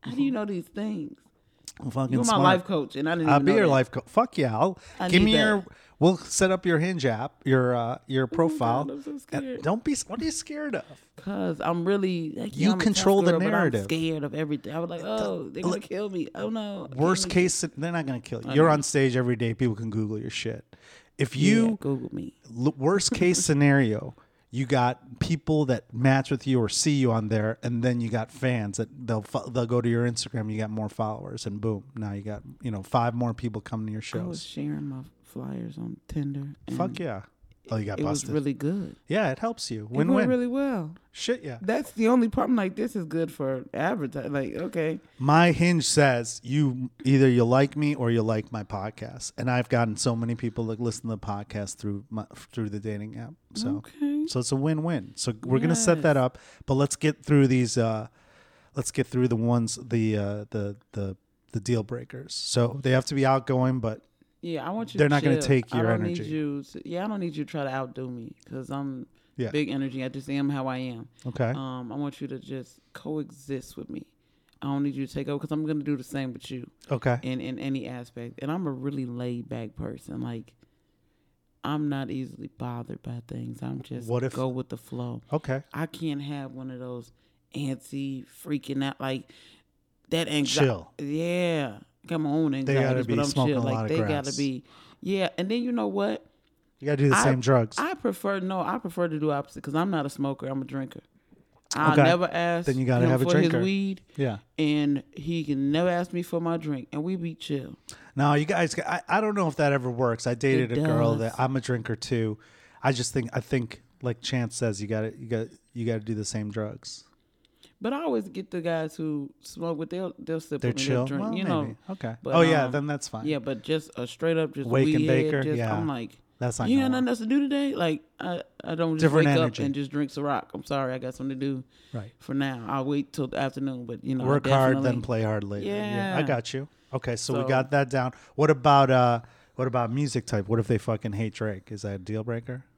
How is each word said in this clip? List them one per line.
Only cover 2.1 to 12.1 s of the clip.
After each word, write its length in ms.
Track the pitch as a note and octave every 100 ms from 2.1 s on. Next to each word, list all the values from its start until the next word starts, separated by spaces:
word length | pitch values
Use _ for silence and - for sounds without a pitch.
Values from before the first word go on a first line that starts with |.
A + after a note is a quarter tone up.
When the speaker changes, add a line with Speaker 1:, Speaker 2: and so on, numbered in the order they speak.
Speaker 1:
You're 80 | B2+
my 60 | A#3
Speaker 2:
smart. 140 | G#3
Speaker 1:
life 220 | F3+ F#3
coach, 320 | F3+ F3+ C3+ C3+
and 100 | D3+
I 80 | E3+
didn't 120 | D#3+
Speaker 2:
I'll 60 | C#3+
Speaker 1:
even 80 | C#3
Speaker 2:
be 60 |
Speaker 1:
know 40 | A3
Speaker 2:
your 80 | F#3
Speaker 1:
that. 40 |
Speaker 2:
life 180 | C3+ C3
coach. 140 | - -
Fuck 320 | - B3 -
yeah. 180 | C3+ A2
I'll 220 | E3+ F#3 - -
Speaker 1:
I 100 | F3+
Speaker 2:
give 120 | F3+
Speaker 1:
need 60 | G#3
Speaker 2:
me 120 | A3
your, 180 | A3 G#3
Speaker 1:
that. 80 | F#3 - - _
Speaker 2:
we'll 180 | D#3+ F#3
set 340 | - - F#3+
up 140 | F#3
your 140 | F3+ E3
Hinge 260 | F3 F3+
app, 300 | C3 A2 C3+ _
your, 320 | - C3 B2+ B2
uh, 220 | A#2 B2+ -
your 180 | C3
Speaker 1:
Oh 40 | C3
my 20 |
Speaker 2:
profile. 500 | E3 E3 D#3 A#2+ B2
Speaker 1:
God, 80 | G3+
I'm 80 | C#4
so 80 | C#4
Speaker 2:
And 100 | D4
Speaker 1:
scared. 420 | - - C4+ B3
Speaker 2:
don't 220 | D3+ G#3+
be, 100 | C#4 C#4 -
what 120 | A3+
are 20 |
you 60 | D#4+
scared 440 | - - D4 D4+
of? 100 | G#3+ - C#3 _ -
Speaker 1:
'Cause 440 | - G3 F#3 D#3
I'm 240 | - E3+ E3+
really, 460 | G3+ F#3+